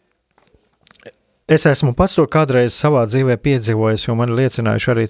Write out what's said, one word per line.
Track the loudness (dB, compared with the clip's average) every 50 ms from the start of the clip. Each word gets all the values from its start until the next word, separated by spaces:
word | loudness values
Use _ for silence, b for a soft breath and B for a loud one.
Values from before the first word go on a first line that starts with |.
| _ _ _ _ _ _ _ _ _ _ _ _ _ _ _ _ _ -20 -20 _ -20 -20 -20 _ _ _ _ _ _
es | 0 2 2 4
esmu | 2 2 2 0 0
pats | 0 0 -2 0 0
to | 0 0
kādreiz | 0 0 0 0 2 2 2 2 0
savā | 0 -2 0 2 2 2 0
dzīvē | 0 0 0 0 0 -2
piedzīvojis, | 0 0 -2 -2 0 0 -2 0 0 0 0 0 -2 -2 -2
jo | -2
man | -2 -2 -2 0
liecinājuši | 0 -2 -2 -2 -2 -2 -2 -2 -2 -2 0
arī | 0 0 -2